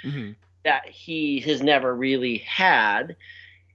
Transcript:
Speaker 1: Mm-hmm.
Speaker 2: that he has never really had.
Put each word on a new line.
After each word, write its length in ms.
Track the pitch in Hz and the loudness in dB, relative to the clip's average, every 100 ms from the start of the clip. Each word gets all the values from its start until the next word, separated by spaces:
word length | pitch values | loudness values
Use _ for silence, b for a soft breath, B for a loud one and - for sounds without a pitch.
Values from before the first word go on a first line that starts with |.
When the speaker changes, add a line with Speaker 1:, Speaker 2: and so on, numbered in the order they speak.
Speaker 1:
Mm-hmm. 280 | 135 143 104 104 _ _ | -10 -10 -12 -16 _ _
Speaker 2:
that 240 | 156 139 - | 0 0 -2
he 520 | - - 160 147 139 | -18 -10 -4 -2 -2
has 220 | 147 139 | -2 0
never 320 | 143 143 127 | 4 4 2
really 440 | 123 131 135 127 113 | -2 0 0 -2 -4
had. 760 | - - 185 135 107 104 165 - B B B B B | -6 0 4 4 4 0 -4 -12 B B B B B